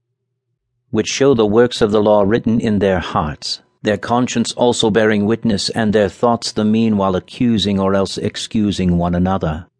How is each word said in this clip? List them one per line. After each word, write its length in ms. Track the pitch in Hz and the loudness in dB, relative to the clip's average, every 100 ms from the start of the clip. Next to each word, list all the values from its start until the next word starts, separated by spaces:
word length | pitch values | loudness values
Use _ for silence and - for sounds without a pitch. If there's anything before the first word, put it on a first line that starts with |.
| _ _ _ _ _ _ _ _ _ | _ _ _ _ _ _ _ _ _
which 180 | 110 104 | -4 -2
show 280 | - 139 131 | 2 2 4
the 100 | 107 | 4
works 360 | 110 120 - | 4 2 2
of 100 | 110 | 0
the 100 | 107 | 2
law 220 | 107 104 | 4 4
written 360 | 101 117 117 110 | 2 0 0 0
in 200 | 113 104 | 0 0
their 200 | 98 90 | 0 0
hearts, 600 | - 104 76 69 - - _ _ | -2 -4 -4 -6 -10 -12 _ _
their 140 | 107 101 | -4 -4
conscience 520 | - 120 123 120 110 | -2 -2 0 -2 -4
also 360 | - 123 117 113 | 0 0 2 0
bearing 380 | 110 110 104 104 | 2 2 2 0
witness, 420 | 113 113 98 - | -2 -2 -2 -4
and 240 | 117 107 | -2 0
their 160 | 107 98 | 2 0
thoughts 420 | - 120 117 - | 0 0 0 -4
the 140 | - 107 | -2 0
meanwhile 500 | 110 113 104 95 92 | 0 0 0 0 -2
accusing 640 | - - 123 110 101 98 | -4 -2 0 0 0 0
or 140 | 95 | 0
else 240 | 98 95 - | 0 -2 -4
excusing 800 | 107 - - 110 104 90 92 87 | -6 -6 -6 -2 0 0 0 0
one 160 | 87 | 0
another. 540 | 87 92 95 82 80 - _ | 0 0 -2 -4 -6 -12 _